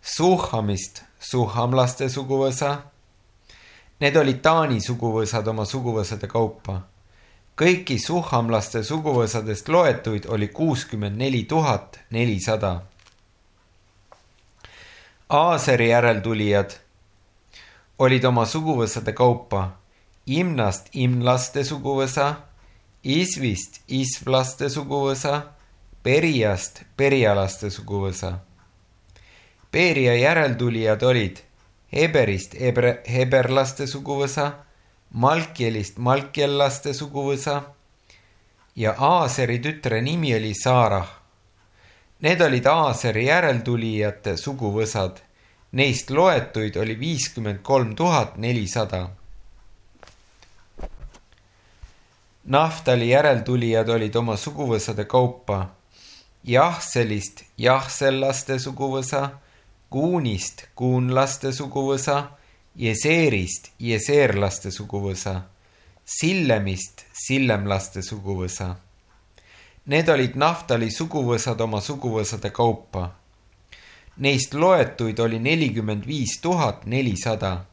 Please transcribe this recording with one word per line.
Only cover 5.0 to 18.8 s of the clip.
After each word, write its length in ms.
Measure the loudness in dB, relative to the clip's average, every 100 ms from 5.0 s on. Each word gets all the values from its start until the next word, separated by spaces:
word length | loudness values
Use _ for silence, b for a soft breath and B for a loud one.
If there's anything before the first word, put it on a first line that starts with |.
| -2 0 0 -2 -2
oma 160 | -2
suguvõsade 640 | -4 -4 -2 -2 -2 -6 -4
kaupa. 540 | -2 -2 -2 -8 -8 -8 _ b b b b b
Kõiki 440 | 0 2 2 0 -4
suhamlaste 800 | -2 -4 0 0 2 0 0 -6
suguvõsadest 840 | -4 -4 0 2 2 0 -4 -6 2
loetuid 580 | 4 4 2 -2 -6 -4
oli 220 | -4 -4
kuuskümmend 680 | -2 -2 0 -4 -6 -6 -2
neli 280 | -2 -2
tuhat 560 | 0 0 2 0 -4 -20 _
nelisada. 680 | -2 0 0 -2 0 0 -4 -8 _ -20 _ _ _ _ _ _ _ _ _ _ -20 _ _ _ _ B B B B B B _
Aaseri 640 | 2 4 2 2 4 6
järeltulijad 800 | 6 6 2 0 0 2 2 2 -6 _ _ _ _ _ _ _ B B B B _
olid 260 | 4 4
oma 220 | 4 2 0
suguvõsade 680 | -2 -2 0